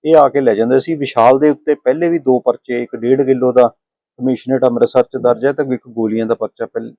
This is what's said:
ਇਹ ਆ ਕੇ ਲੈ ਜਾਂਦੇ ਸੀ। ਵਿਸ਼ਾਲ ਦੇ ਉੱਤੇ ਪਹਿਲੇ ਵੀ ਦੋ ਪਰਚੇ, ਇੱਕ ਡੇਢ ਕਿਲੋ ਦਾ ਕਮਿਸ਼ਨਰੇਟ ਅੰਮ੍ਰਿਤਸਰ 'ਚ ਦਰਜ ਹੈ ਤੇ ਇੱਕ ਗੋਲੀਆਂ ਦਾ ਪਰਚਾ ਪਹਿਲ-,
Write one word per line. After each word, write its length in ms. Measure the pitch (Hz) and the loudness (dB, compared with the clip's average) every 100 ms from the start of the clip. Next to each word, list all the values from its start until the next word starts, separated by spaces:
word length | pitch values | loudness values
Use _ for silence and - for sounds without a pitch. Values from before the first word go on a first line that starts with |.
ਇਹ 120 | 151 156 | 2 4
ਆ 120 | 139 | 4
ਕੇ 120 | 139 | 2
ਲੈ 140 | 127 | 0
ਜਾਂਦੇ 260 | 104 117 131 | 0 0 0
ਸੀ। 140 | 165 | -2
ਵਿਸ਼ਾਲ 440 | 156 135 120 117 135 | -6 -4 2 4 4
ਦੇ 120 | 151 | 2
ਉੱਤੇ 240 | 147 - | 0 -4
ਪਹਿਲੇ 340 | 143 127 147 170 | -2 -2 -2 -2
ਵੀ 100 | 170 | -2
ਦੋ 220 | 131 127 | 0 0
ਪਰਚੇ, 420 | 123 120 - 120 | 0 -4 -6 -8
ਇੱਕ 140 | 120 117 | -8 -6
ਡੇਢ 260 | 117 131 | -2 0
ਕਿਲੋ 300 | 135 131 127 | 0 0 2
ਦਾ 160 | 123 120 - _ _ _ - | 2 2 -2 _ _ _ -8
ਕਮਿਸ਼ਨਰੇਟ 460 | 123 123 127 131 | -4 -4 -4 -2
ਅੰਮ੍ਰਿਤਸਰ 380 | 127 120 120 127 | 0 0 0 2
'ਚ 140 | 120 131 | 0 0
ਦਰਜ 300 | 120 117 135 | -2 0 -2
ਹੈ 60 | |
ਤੇ 220 | 139 135 | -2 -4
ਇੱਕ 140 | 123 123 | -6 -8
ਗੋਲੀਆਂ 380 | 117 110 110 110 | -6 -4 -4 -4
ਦਾ 80 | |
ਪਰਚਾ 320 | 117 104 - 113 | -4 -6 -8 -10
ਪਹਿਲ-, 280 | 113 113 | -10 -12